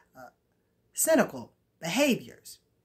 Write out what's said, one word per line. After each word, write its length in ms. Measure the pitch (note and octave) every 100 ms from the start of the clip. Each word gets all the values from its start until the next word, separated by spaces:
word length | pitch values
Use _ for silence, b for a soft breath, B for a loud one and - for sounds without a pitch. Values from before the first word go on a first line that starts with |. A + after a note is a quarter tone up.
| B -
uh, 140 | B2 _ _ _ _ _ _
cynical 580 | - D#4+ D#4+ F3+ C3 A2 _ _ _
behaviors 800 | D#3+ G3 D4 G#3 - - - - _ _